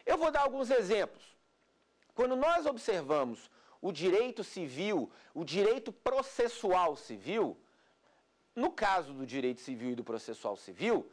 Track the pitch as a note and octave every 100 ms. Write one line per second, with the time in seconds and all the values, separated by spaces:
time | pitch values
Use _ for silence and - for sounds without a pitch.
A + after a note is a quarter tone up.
0 | - D#4+ D#4+ D4 C#4 C4+ A#3+ B3+ F#3 G#3+
1 | E3+ - - _ _ _ _ _ _ _
2 | _ - B3+ B3+ D4+ E4+ D4+ A#3+ - F#3+
3 | C#3 D3+ B2+ A2 - _ _ _ F#3 D#3
4 | F#3 F#3+ B3 A#3 F#3+ F#3+ D#3 B2+ G3+ F#3
5 | A2 - - D3+ D#3 E3+ G3+ B3+ F3 -
6 | - C4 C4+ - A#3+ - G3+ F3+ E3+ C#3+
7 | - G#2+ G#2+ A3 D3+ - _ _ _ _
8 | _ _ _ _ _ - D#4 E4+ G3+ F#3
9 | C#3+ C3+ C3 C3+ B2+ A#2+ - B2 B2 A#2+
10 | A#2 A2+ - A2 A2 G2+ - F2 G3+ G3
11 | -